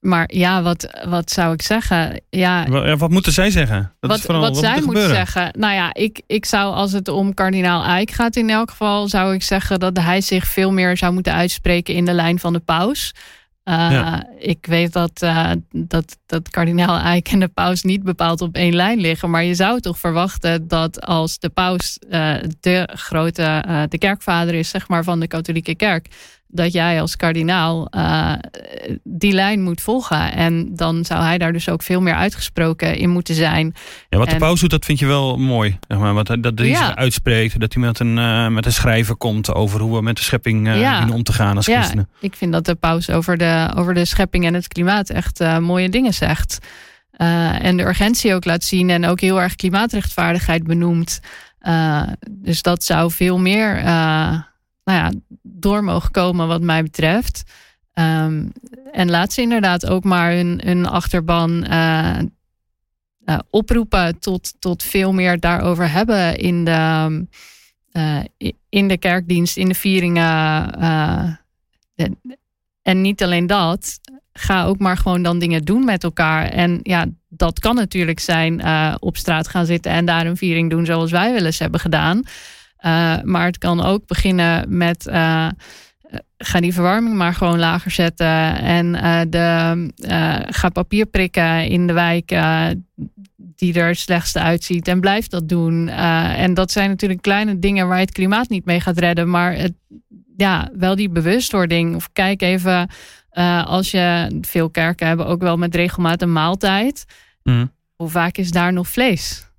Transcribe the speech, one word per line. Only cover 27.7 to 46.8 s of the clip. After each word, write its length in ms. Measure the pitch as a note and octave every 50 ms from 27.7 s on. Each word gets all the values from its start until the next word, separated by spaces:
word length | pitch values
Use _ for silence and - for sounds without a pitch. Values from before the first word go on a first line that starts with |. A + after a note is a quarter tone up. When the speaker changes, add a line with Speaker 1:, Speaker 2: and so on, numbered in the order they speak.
| E3 E3 D#3+ -
Speaker 1:
eh, 440 | - - - D#3+ D#3+ D#3 D#3 D#3+ D#3 - - - - - - - - - - - E2+ - _
die 300 | - - E3+ D#3 G3+ G3
lijn 300 | F#3+ F#3+ G3 G#3+ G#3 F#3+
moet 180 | F3+ E3+ -
volgen. 520 | - - A3 C4 B3 - E3+ D3+ E3 D#3 -
En 420 | - E3 E3 E3+ E3 E3 - F#3
dan 280 | E3 E3 E3 E3 E3 E3+
zou 180 | - F3 E3 E3
hij 160 | D#3+ E3 F3+
daar 140 | F3 E3 E3+
dus 160 | E3+ E3 -
ook 140 | E3+ D#3+ -
veel 180 | - F#3 F3+
meer 140 | F#3 F3+ E3
uitgesproken 840 | D#3+ F3 G3+ - - - - - - E3 D#3+ D#3+ E3 - E3 E3
in 140 | D#3 - F3
moeten 240 | F3 F3 F3 - E3
zijn. 400 | D#3+ D#3+ D#3 D#3 D#3+ D#3+ D#3+ D#3 - - - - - - _
Speaker 2:
Ja, 100 | - F#2+
wat 80 | A#2
de 60 | - -
Speaker 1:
En 60 | -
Speaker 2:
paus 200 | D#3 D#3 F3 F3
doet, 100 | - E3+
dat 140 | - D#3 -
vind 140 | - D#3 C3
je 80 | C#3+
wel 300 | C3+ C#3 C#3+ C3+ C3+ B2+
mooi, 420 | A#2+ C3 C3 B2+ A#2 G#2+ G#2 F#2+ F#2 - _
zeg 100 | - G2+
maar, 160 | G#2 G#2 G2+
wat 140 | G#2 G#2+ G#2
hij, 120 | A#2 A#2+
dat 180 | A2+ B2 A2+ A2
hij 100 | A2+ -
Speaker 1:
Ja. 180 | C4 E4+ D#4+
Speaker 2:
zich 80 | G#3 -
uitspreekt, 640 | - C3 C3 A#2+ - - - A#2 A2+ A2+ A2+ - A2+
dat 120 | A2 G#2+ -
hij 80 | - B2+
met 160 | A#2+ A2+ -
een, 200 | A#2+ A#2 A#2 A#2
eh, 300 | A#2 A#2 A2+ A2+ A#2 A2+
met 180 | A2+ A2 F#2+
een 60 | A#2+ A2+
schrijver 440 | - - B2+ A2+ A2 A#2 A2 A#2
komt 380 | - - A#2+ G#2+ G#2+ G#2 - -
over 260 | E2 G#2+ G2+ G2 G#2+
hoe 160 | G#2+ A2+ A2+
we 60 | A2+ G#2+
met 140 | A2+ A#2
de 60 | - -
schepping, 460 | - - A#2+ - A#2+ A2 A2 G#2+ A2
eh, 120 | A2 G#2
Speaker 1:
Ja. 160 | A#3 C4+ C4+ G3+
Speaker 2:
dienen 160 | A#2 A2+ A#2
om 80 | A#2 A#2+
te 100 | - -
gaan 240 | - A2 G#2 G3+
als 100 | G2+ G#2+
Speaker 1:
Ja, 80 | - A3+
Speaker 2:
christenen. 320 | A#3+ A3 - G#2 G#2+ G2 - _ _
Speaker 1:
ik 160 | - G3 -
vind 160 | - - F3 E3
dat 120 | E3 E3
de 100 | - E3+
paus 360 | E3 - E3 E3 E3 E3+ -
over 260 | - E3 E3 F3+ F3+
de, 340 | E3 E3+ E3 E3 E3 E3 - -
over 200 | - F3+ F3 F#3
de 100 | F3 F3
schepping 400 | F3 - - G3+ F#3 - F3+ F3
en 80 | E3+ E3+
het 140 | F3 F3+ -
klimaat 420 | - E3 F3 F3+ G3 G#3 G3 -
echt, 300 | - - F3+ - - -
eh, 180 | F3 E3 E3 E3
mooie 300 | E3+ E3+ F3+ F3+ F#3 F#3
dingen 260 | F#3 A#3+ C4 B3 F#3
zegt. 440 | - - E3 D#3+ D#3+ - - - - - - - -